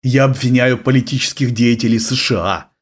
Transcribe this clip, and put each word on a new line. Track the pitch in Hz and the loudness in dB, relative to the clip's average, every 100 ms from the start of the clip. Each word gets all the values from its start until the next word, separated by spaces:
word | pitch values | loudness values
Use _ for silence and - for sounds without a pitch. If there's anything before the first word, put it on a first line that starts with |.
Я | 131 131 | 0 2
обвиняю | 139 131 127 127 127 120 | 2 0 0 2 2 0
политических | - 127 127 135 - - 131 | 2 0 0 -4 -6 -4 -4
деятелей | 117 120 117 117 113 | 0 2 2 0 0
С | 113 | 0
Ш | 131 - 110 | -4 -2 -2
А | 87 87 - _ | -2 -4 -8 _